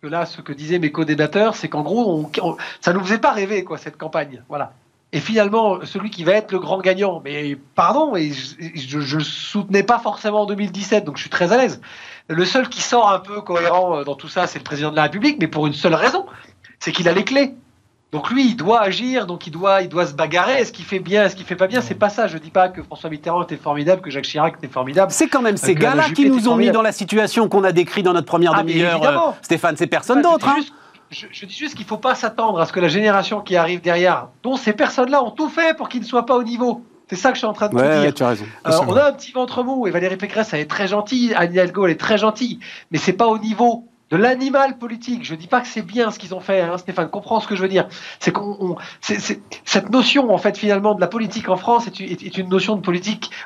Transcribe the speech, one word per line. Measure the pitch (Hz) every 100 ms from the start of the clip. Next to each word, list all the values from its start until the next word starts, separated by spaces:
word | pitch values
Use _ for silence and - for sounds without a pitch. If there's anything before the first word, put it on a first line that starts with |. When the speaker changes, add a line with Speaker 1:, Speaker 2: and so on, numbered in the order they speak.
Speaker 1:
Que | 151
là, | 165 165
ce | -
que | -
disaient | 139 151 175
mes | 190
co-débatteurs, | - 151 151 151 202 220 214
c'est | 160
qu'en | 151
gros, | 147 214 226
on, | 165 151 -
on, | 180 160 - -
ça | -
nous | 180
faisait | 185 220
pas | 285
rêver, | 220 196 208 -
quoi, | 156
cette | - -
campagne. | 156 160 147 123 117
Voilà. | 147 135 _ _ _ _
Et | 156
finalement, | - 220 202 220 220 180
celui | 156 196 214
qui | 180
va | 165 208
être | 214
le | 190
grand | 151 190
gagnant, | 185 185 196 165
mais | 139 147 147 143 - -
pardon, | 226 233 302 208
et | 151
je, | 139 131 - 165 165
je, | 131 147
je | 139 151
le | 147
soutenais | - - 208 196 196
pas | 196 240
forcément | 240 - 220 208
en | 202
deux | 202
mille | 202
dix-sept, | 175 202 220
donc | 175 139
je |
suis | -
très | - 175
à | 233
l'aise. | 254 - - - - - _
Le | 160 180
seul | 269 247
qui | -
sort | - 240 214
un | 190
peu | 190 208
cohérent, | - 175 170 175 185 160
euh, | 143
dans | 139
tout | 156
ça, | 185 175
c'est | 147
le |
président | 127 147 151
de | 151
la |
République, | 151 170 262 294
mais | 160
pour | 156 151
une |
seule | 143 180 160
raison, | 156 359 - - - _ - _
c'est | -
qu'il | - 170
a |
les | 170 208
clés. | 269 277 - _ _ _ _ _
Donc | 151 143
lui, | 247
il | 262 226
doit | 165 233
agir, | 202 170 247 262 196
donc | 175 -
il |
doit, | 160 196 196
il | 180
doit | 151 170
se | 147
bagarrer. | 160 170 190
Est-ce | 269 233
qu'il | -
fait | 165 196
bien, | 170 202 202
est-ce | -
qu'il | 180
fait | 180
pas | 190
bien ? | 247
C'est | -
pas | 190 208
ça. | 202 220
Je | 160
dis | 156
pas | 190 185
que | 185
François | 147 151 165
Mitterrand | 151 170 175
était | 165 147
formidable, | 160 147 147 185
que | 180
Jacques | 135 135
Chirac | 151 160 156
était | 131
formidable. | 131 131 147 190
Speaker 2:
C'est | - 320
quand | 277
même | 233 196
ces | -
Speaker 1:
Euh, | 165
que |
la | 220
Speaker 2:
gars-là | 285 311
Speaker 1:
Juppé | 302
Speaker 2:
qui |
Speaker 1:
était | 277
Speaker 2:
nous | 262
ont |
mis | 226 233 233
Speaker 1:
formidable. | 220
Speaker 2:
dans |
la | 220
situation | 202 190 208 214 - 214
qu'on | -
a | 190
décrit | 170 175 -
dans | 180
notre | 175 143
première | 170 170 175
Speaker 1:
Ah, |
mais | 170
Speaker 2:
demi-heure, | 165 175 165
Speaker 1:
évidemment. | 208 285 330
Speaker 2:
euh, | -
Stéphane, | - 165 175 156
c'est | 170
personne | 220 - 262 349
Speaker 1:
Enfin, |
je |
Speaker 2:
d'autre, | 330 -
Speaker 1:
dis |
Speaker 2:
hein. | 285 285 - - _ _
Speaker 1:
juste, | - 202
je, | -
je | 190
dis | -
juste | 294 -
qu'il | 214
faut | 214
pas | 262 254
s'attendre | 233 220 226 190
à | 165
ce |
que | -
la | 170
génération | 160 214 196 190 214
qui | 202 180
arrive | 165 180
derrière, | 175 170 180 151 120 _
dont | 233 262
ces | -
personnes-là | 208 302 - 247 285
ont | 233
tout | - 311
fait | - 330 320
pour | 214
qu'ils | 247
ne | 214
soient | 247 233
pas | 247
au |
niveau. | 233 240 247 - - _ _
C'est | 180
ça | 262
que | 247
je |
suis | 220
en |
train | 208 208
de | 123
Speaker 2:
Ouais, |
Speaker 1:
te | 135
dire. | 156 147
Speaker 2:
ouais, |
tu | 143
as | 127
raison. | 113 107 - -
Speaker 1:
Euh, |
Speaker 2:
C'est | 160
Speaker 1:
on | -
Speaker 2:
vrai. | 202
Speaker 1:
a | 285
un |
petit | 277 -
ventre | 254 247 247
mou | 247 269 220
et |
Valérie | 170 185 185
Pécresse, | 202 214 214
elle | 151
est | 151
très | - 196
gentille, | 208 208 254 240 190
Anne | 170
Hidalgo, | 180 180 180 190
elle |
est | 160
très | - 214
gentille, | 214 214 247 - - - -
mais | 156
c'est | -
pas | 185 233
au | 220
niveau | 214 202 240 233 - _ _
de | 165
l'animal | 233 254 269 277 269 254
politique. | 233 226 - 240
Je | - 160
dis | 165
pas | 247
que | 240
c'est | -
bien | 175 214 226
ce | -
qu'ils | 180
ont | 185
fait, | 180 190
hein, | 170 175
Stéphane, | 175 180 160
comprends | 202 - 220
ce | 220
que | 196
je |
veux | 190
dire. | 190 - - - -
C'est | -
qu'on, | 180 202 202
on, | 185 170 - -
c'est, | - 208
c'est, | - 208 - - -
cette | 208 196
notion, | 247 - 285 254
en | 185
fait, | 208 202
finalement, | 208 202 208 202
de |
la | 175
politique | 214 220 226 -
en | 180
France | - 233 233
est, | -
est, | 190 175
est | - 190
une | 185
notion | 190 185 214
de |
politique | 170 175 196 214 - -